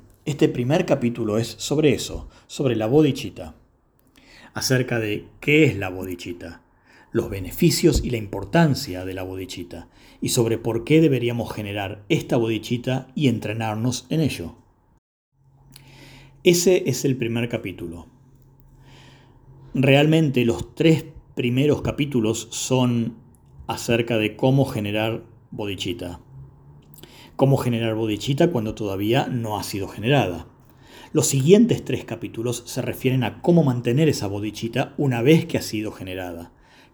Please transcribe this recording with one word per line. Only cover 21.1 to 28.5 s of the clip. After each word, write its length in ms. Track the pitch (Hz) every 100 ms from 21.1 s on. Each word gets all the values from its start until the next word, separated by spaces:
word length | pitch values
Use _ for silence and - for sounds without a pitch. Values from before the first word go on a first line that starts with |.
| - -
primeros 480 | - 123 127 147 135
capítulos 640 | - 110 143 131 107 113 -
son 680 | - - 127 123 120 113 - - _ _ - -
acerca 520 | 117 - 117 120 113
de 180 | 107 -
cómo 280 | 131 139
generar 600 | 131 - 104 104 110 113 - - -
bodichita. 680 | 117 104 95 98 85 90 85 - - - - - - - - - - - -
Cómo 200 | 139 135
generar 380 | 123 117 113
bodichita 560 | 110 113 104 - 139 170